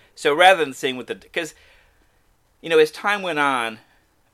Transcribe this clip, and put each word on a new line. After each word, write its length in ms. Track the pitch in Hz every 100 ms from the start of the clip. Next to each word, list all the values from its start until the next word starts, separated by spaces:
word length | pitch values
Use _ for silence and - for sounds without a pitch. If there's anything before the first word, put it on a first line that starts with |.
| _
So 200 | - 151
rather 300 | 151 180 185
than 100 | 143
seeing 220 | 127 139 127
with 100 | 117
the, 80 |
'cause, 400 | 98 - - 156 - _ _ _ _ _ _ _ _ _ _
you 80 | 165
know, 100 | 160
as 120 | 156
time 320 | - 208 202
went 160 | 185 151
on, 400 | 143 131 113 110 _ _ _ _ _